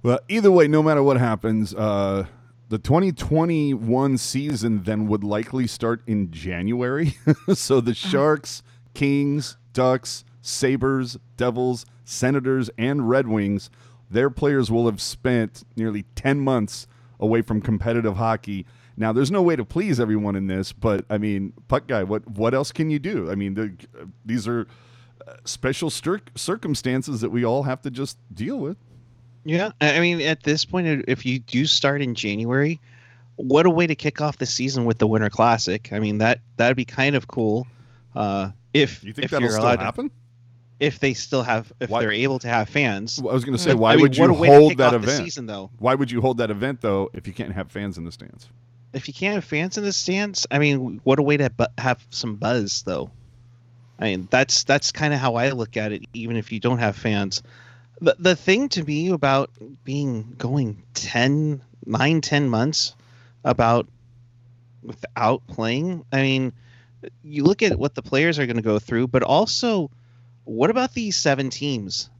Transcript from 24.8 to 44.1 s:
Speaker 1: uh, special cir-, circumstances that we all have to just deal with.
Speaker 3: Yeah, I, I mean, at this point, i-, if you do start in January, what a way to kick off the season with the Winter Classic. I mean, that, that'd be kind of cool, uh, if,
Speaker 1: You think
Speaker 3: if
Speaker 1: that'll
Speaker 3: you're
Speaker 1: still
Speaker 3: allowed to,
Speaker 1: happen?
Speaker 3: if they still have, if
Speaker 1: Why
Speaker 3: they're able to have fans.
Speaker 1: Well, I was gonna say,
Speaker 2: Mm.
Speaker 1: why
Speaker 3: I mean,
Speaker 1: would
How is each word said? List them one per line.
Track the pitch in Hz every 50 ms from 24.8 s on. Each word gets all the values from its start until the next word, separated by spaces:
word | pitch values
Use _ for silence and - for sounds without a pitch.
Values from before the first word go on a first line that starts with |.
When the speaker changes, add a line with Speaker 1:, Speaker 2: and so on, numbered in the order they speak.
| _ _ - - - _ _ _ -
Speaker 1:
uh, | - 62 - _
special | - - - - 131 139 - 175 151
cir-, | - - - 156 185 208 - - -
circumstances | - - - 190 - - 156 143 - - 131 127 135 131 151 139 110
that | 113 98
we | 92 120 120
all | 113 120 139 139
have | 139 131 127 -
to | 143
just | 123 127 135 - - _ _ _ 98
deal | 85 110 180 277 262
with. | 156 147 196 _ _ _ - - - _ - _ - - - - _
Speaker 3:
Yeah, | 151 160 170 196 220 - _
I, | 151 151 143
I | 165
mean, | 175 175 175 165
at | 143 156 160 - -
this | 147 151 156 -
point, | - 180 185 175
i-, | 160 151 135 -
if | - 131 127 -
you | 131 127 131
do | 117 - 120 123 143
start | - - - - 139 143 143
in | 139 127 117
January, | - - 104 101 107 113 117 127 135 143 156 170 - _ _ - - _ - - _ - - _
what | - 131 127 135 151 170
a | 185
way | 165 165 175
to | 165 151
kick | - - 151 - -
off | 151 151 139
the | - 127
season | 123 - - 127 135 135 131 117
with | 117 110 -
the | 110
Winter | 107 110 110 107 101
Classic. | - - 113 120 113 110 - 92 92 107 - - 98
I | 104
mean, | 110 107 104 104
that, | 110 113 127 123 - _ -
that'd | - 117 123 131
be | 123 120
kind | - - - 131 139 143
of | 131 -
cool, | - - 127 113 107 107 120 127 - _ - - - - _ _ _ -
uh, | 120 110 101 98 98 95 95 98 - _ _ -
if, | 147 - - - - -
Speaker 1:
You | 101 110
think | - 127
Speaker 3:
if | -
Speaker 1:
that'll | 160 143 123
Speaker 3:
you're | 117
Speaker 1:
still | 107 107 113
Speaker 3:
allowed | 120 123
to, | 110 92
Speaker 1:
happen? | 104 - - 262 285 - - _ _ _ _ _ - - - _ _ _ -
Speaker 3:
if | 139 147 - -
they | - 139 120
still | - - - 143 131 120
have, | 123 113 113 110 - - _
if | 127 107
Speaker 1:
Why | 104 120
Speaker 3:
they're | 117 107
able | 104 107 127 135 131 127
to | - 120
have | 117 117 107 -
fans. | - 147 143 120 101 98 104 110 - 143
Speaker 1:
Well, | 131 110
I | 123
was | 131 120
gonna | 139 131
say, | 113 - 156
Speaker 2:
Mm. | 135 113
Speaker 1:
why | 113 110 147
Speaker 3:
I |
mean, | 156 156
Speaker 1:
would | 139